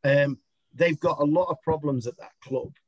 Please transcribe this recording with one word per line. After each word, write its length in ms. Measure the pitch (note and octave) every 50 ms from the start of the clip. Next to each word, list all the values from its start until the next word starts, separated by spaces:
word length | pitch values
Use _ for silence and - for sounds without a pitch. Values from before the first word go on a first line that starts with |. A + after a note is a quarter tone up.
| -
Um, 360 | C#3 C#3 C#3+ C#3+ C#3+ C3 - _ _ _ _ _ _ _
they've 260 | C3 E3+ F3 D#3+ -
got 200 | - E3+ D#3 C#3
a 60 | D3
lot 240 | D3 D#3 F3 F3+ F3
of 120 | E3 -
problems 460 | _ E3 D#3+ - D3 D3 C#3 B2 A2
at 100 | A#2+ -
that 140 | - - - _ _
club. 300 | - C3 C3 B2 - - - _ _